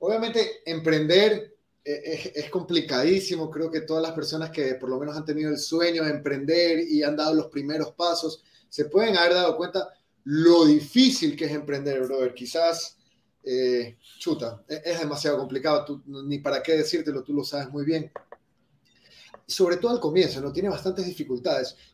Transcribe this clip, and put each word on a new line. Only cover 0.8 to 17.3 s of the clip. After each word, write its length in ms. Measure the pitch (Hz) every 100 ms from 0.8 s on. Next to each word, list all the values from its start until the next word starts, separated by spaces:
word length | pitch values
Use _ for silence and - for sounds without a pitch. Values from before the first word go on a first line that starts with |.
| 160 156 151 180 208 208 - _ _ _
eh, 180 | 147 147
es, 220 | 156 147 185 151
es 60 | 143
complicadísimo. 1000 | 185 165 170 156 127 151 190 190 170 156
Creo 200 | 151 160
que 120 | 160
todas 200 | - 160
las 100 | 160
personas 380 | 156 147 156 151
que 240 | - 131
por 140 | 127 127
lo 100 | 127
menos 180 | 147 151
han 80 |
tenido 260 | 156 151 151
el 80 | 147
sueño 440 | - 165 170 165
de 60 | 156
emprender 680 | 143 143 139 139 170 170 160
y 220 | 165 151
han 120 | 147 151
dado 180 | 156
los 120 | 156 156
primeros 460 | 143 139 156 151
pasos, 500 | - 170 170 160 - _ _ _
se 180 | - 147
pueden 300 | 190 226 185
haber 180 | 175
dado 220 | 180 175 156
cuenta 320 | 175 190 - - _ _
lo 400 | 135 151 165 170 156
difícil 720 | 147 151 240 262 - 156 143
que 80 | 156
es 60 |
emprender, 500 | 147 143 139 143 135
brother. 320 | 131 135 127
Quizás, 640 | 123 123 160 170 165 - - _ _ _ _
eh, 520 | - 127 127 123 117 117 - -
chuta, 460 | 170 156 117 113 -
e-, 140 | 151
es 140 | 170 165
demasiado 400 | 151 143 156 135
complicado. 460 | 135 131 151 147
Tú, 180 | - 139 -
ni 320 | 139 139 143
para 240 | 143 135
qué 100 | - 160
decírtelo, 460 | 147 170 156 139
tú 100 | 127